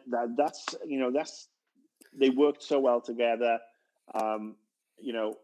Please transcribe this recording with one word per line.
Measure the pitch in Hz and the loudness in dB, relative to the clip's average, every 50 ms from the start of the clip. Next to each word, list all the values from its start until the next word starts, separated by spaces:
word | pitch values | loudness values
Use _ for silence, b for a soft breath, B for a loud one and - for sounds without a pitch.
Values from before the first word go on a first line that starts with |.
| - | -8
that, | 127 120 117 120 117 120 | -6 -4 -4 -4 -4 -2
that's, | 131 143 160 - - - - - - - | 0 -2 -2 -2 -8 -12 -12 -10 -10 -8
you | 160 143 135 | -6 -4 -2
know, | 131 123 | -2 0
that's, | 127 147 156 - - - - _ _ _ _ _ _ _ _ _ _ _ - - _ | 0 -2 -4 -4 -12 -18 -20 _ _ _ _ _ _ _ _ _ _ _ -20 -20 _
they | 135 135 135 | 2 4 4
worked | 127 131 147 147 143 - - | 6 6 4 4 4 0 -4
so | - 151 139 | 0 0 2
well | 135 127 120 120 | 4 4 2 2
together. | - - 117 117 120 117 117 113 120 117 117 113 - - _ _ _ _ _ _ _ - - | 0 -4 -2 0 0 0 2 2 2 2 0 0 -2 -10 _ _ _ _ _ _ _ -8 -6
Um, | 131 110 110 110 107 107 107 107 _ _ _ _ _ _ _ _ _ | -4 -2 -2 -2 -4 -6 -10 -14 _ _ _ _ _ _ _ _ _
you | - 120 117 | -8 -6 -4
know, | 113 110 107 107 - | -2 -2 -4 -4 -8